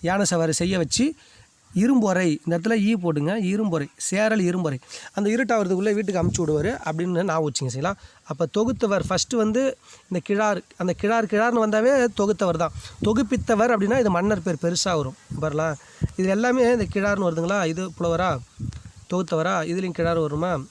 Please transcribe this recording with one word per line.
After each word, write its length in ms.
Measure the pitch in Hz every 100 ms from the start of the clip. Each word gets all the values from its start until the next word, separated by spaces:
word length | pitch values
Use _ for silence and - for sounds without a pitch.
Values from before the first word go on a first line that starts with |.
யானை 240 | 170 196 202
சவாரி 280 | 170 165
செய்ய 240 | 156 175 185
வச்சு, 280 | 160 - 269 - - - - _ _ -
இரும்பொறை, 500 | 226 262 214 180 180
இந்த 200 | 151 -
இடத்துல 240 | 170 196 226
ஈ 180 | 202 226
போடுங்க, 360 | 175 147 147 220
இரும்பொறை, 480 | 180 202 214 165 139 _
சேரல் 420 | - 190 220 220
இரும்பொறை, 380 | 175 185 165 131 - - -
அந்த 140 | - 208
இருட்டாகிறதுக்குள்ளே 640 | 233 233 226 185 185 208
வீட்டுக்கு 280 | 208 202 185
அமுச்சு 200 | 165 -
விடுவாரு 300 | 160 151 165 262
அப்படின்னு 400 | - 160 180 175
ஞாபகம் 240 | 190 160 156
வச்சுங்க. 240 | - 135
சரிங்களா? 200 | 120 165 202 - -
அப்போ 220 | - 139 170
தொகுத்தவர் 520 | 208 226 262 220 196 -
ஃபஸ்ட்டு 260 | 190 - 240
வந்து 260 | 214 220 269 262 - - _
இந்த 120 | 180
கிழார், 380 | - 202 214 185 - -
அந்த 160 | 180
கிழார், 320 | 175 208 226 220
கிழார்னு 380 | 208 233 233 220
வந்தாவே 280 | 214 233 277 240 202
தொகுத்தவர் 460 | 202 208 185 160
தான். 120 | 165 - - -
தொகுப்பித்தவர் 720 | 208 220 240 240 - 220 240
அப்படின்னா 260 | 220 196 262
இது 100 | 220
மன்னர் 340 | 175 196 208
பேர் 180 | 170 156
பெருசா 320 | 170 175 196 165
வரும். 220 | 131 - - -
பாருங்களா, 300 | 156 147 160 143 - - - -
இது 120 | 185
எல்லாமே 440 | 196 240 254 240
இந்த 160 | 240 190
கிழார்னு 340 | 202 202 202 185
வருதுங்களா, 320 | 165 170 202 170
இது 200 | 165 185
புலவரா, 400 | 160 170 165 185 135 - - 113 - - - -
தொகுத்தவரா, 460 | 180 175 165 165 190
இதுலேயும் 360 | 160 175 185 170
கிழார் 200 | 165 170
வருமா? 340 | 151 147 175 156 135